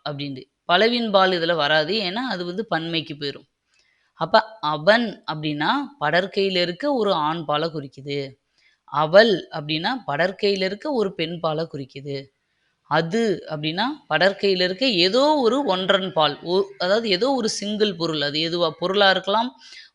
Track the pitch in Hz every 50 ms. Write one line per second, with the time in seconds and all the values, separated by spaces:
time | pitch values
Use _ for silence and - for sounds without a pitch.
0 | _ 151 147 139 143 143 135 127 - - _ _ _ - 170 185 214 233 240 240
1 | 233 220 196 190 190 185 185 170 165 170 175 160 143 143 156 156 151 165 208 226
2 | 196 175 185 233 262 247 196 175 175 175 175 202 220 - 175 160 160 170 165 165
3 | 151 - 147 147 147 139 135 - - _ _ _ _ _ _ _ _ _ _ _
4 | _ _ _ - 165 165 - 214 - - - - 156 151 156 147 151 196 214 240
5 | 240 208 143 - _ - 156 156 156 151 147 147 151 190 240 285 277 - - _
6 | 147 151 160 180 190 190 - 202 196 196 185 175 175 170 175 - 285 294 285 240
7 | 208 202 185 160 147 151 160 175 151 156 147 147 160 165 151 151 139 135 - 139
8 | 135 143 139 143 139 135 139 _ _ _ _ _ _ _ _ _ _ - 135 147
9 | 156 156 170 202 226 233 190 - - - - 160 147 151 156 156 170 214 262 247
10 | - - 143 147 170 185 185 - 208 202 202 190 190 185 202 214 - 311 277 233
11 | 208 190 190 - 160 165 175 160 165 160 151 156 165 160 - 139 135 131 _ 139
12 | 135 143 139 135 139 - _ _ _ _ _ _ _ _ _ _ _ _ 143 160
13 | 165 165 196 226 233 214 170 - - - 156 147 151 156 165 190 226 269 302 -
14 | - _ 151 156 175 196 196 - 208 196 190 180 180 180 185 185 262 262 214 175
15 | 190 190 208 254 285 302 311 294 247 214 247 285 285 208 185 185 190 196 196 185
16 | 190 180 - 160 151 147 139 - - 165 180 196 202 - - - 180 185 202 226
17 | 226 214 185 175 233 277 277 254 214 214 - - 202 202 214 202 214 208 185 165
18 | 165 165 156 147 143 147 143 151 165 165 170 170 170 160 156 - 170 180 190 208
19 | 202 190 185 185 - 196 202 226 240 254 - _ - - - - - - _